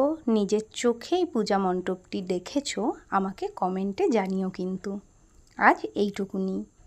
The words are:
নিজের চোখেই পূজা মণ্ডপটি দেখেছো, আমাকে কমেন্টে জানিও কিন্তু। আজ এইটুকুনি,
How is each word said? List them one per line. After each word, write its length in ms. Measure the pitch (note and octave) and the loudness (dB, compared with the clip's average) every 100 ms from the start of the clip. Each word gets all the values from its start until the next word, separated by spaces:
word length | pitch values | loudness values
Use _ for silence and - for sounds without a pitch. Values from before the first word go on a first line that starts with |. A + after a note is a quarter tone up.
| C#4+ D#4+ - | 4 2 2
নিজের 360 | A3 G3 G#3 G#3+ | 2 2 0 -2
চোখেই 500 | - A#3+ A#3 - F4+ | -2 0 0 0 0
পূজা 340 | E4+ A3+ G#3 G3 | 2 0 2 2
মণ্ডপটি 600 | F#3+ F#3 F#3 F#3 - G3+ | 2 0 -2 -4 -6 -6
দেখেছো, 600 | F#3 F3+ - C#4+ - G3 A#3+ G4 - | -2 -2 -2 -4 -2 -4 -2 -4 -2
আমাকে 340 | G3 G3 G3 G#4 - | -2 -2 -4 -6 -2
কমেন্টে 440 | F#3 F#3+ G3 G3 F#4+ | -2 -2 -2 0 2
জানিও 400 | A3 F#3+ F#3+ F#3 | 2 2 -2 -2
কিন্তু। 400 | - F#3 F#3 G3+ G3+ - _ _ - - - | -4 -6 -4 -6 -10 -12 _ _ -20 -12 4
আজ 200 | A3 F4+ - | 4 4 0
এইটুকুনি, 600 | G3+ G3+ G3+ G3 F#3+ F#3+ F#3+ G#3+ _ | -2 -2 -2 -4 -2 -2 -4 -8 _